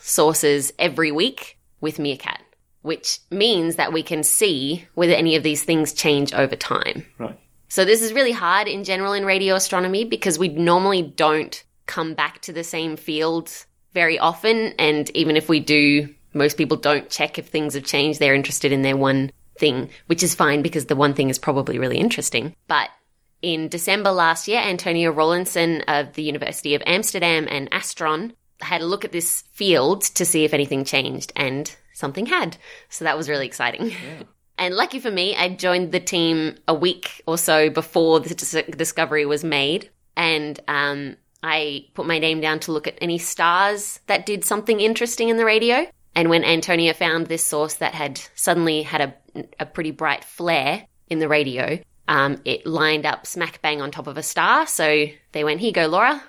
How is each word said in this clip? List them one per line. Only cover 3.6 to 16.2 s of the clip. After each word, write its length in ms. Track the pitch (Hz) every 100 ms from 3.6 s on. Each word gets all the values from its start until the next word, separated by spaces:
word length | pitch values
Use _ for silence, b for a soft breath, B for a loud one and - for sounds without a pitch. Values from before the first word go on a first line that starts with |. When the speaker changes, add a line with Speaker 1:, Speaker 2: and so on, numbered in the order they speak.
| 165 170
Speaker 1:
that 160 | 143
we 100 | 160
can 200 | 160 160
see 600 | 151 - 208 143 135 170 -
whether 180 | - 175
any 220 | 165 165
of 80 | 156
these 200 | 151 147
things 300 | - 165 151
change 400 | - 160 143 139
over 220 | - 135
time. 500 | - - - - - - -
Speaker 2:
Right. 220 | 113 - _ _ _
Speaker 1:
So 160 | -
this 160 | 190 220
is 120 | 226
really 180 | 233 262
hard 360 | 226 175 190 208
in 160 | 196
general 300 | 190 190 196
in 120 | 202
radio 300 | 196 190 190
astronomy 480 | 190 - 185 185 196
because 360 | 233 - 190 156
we 80 | 180
normally 520 | 147 170 175 196 190
don't 600 | 151 135 156 156 - - _ _
come 300 | - - 160
back 260 | 156 151 -
to 120 | -
the 100 | 165
same 340 | 165 165 160 156
field 540 | - 156 160 165 160 - - _ _
very 240 | 180 165 160
often. 540 | - 170 220 226 220 -
And 300 | 151 151 147
even 220 | - 160 156
if 100 | 160
we 120 | 156
do, 540 | 147 151 147 147 147 _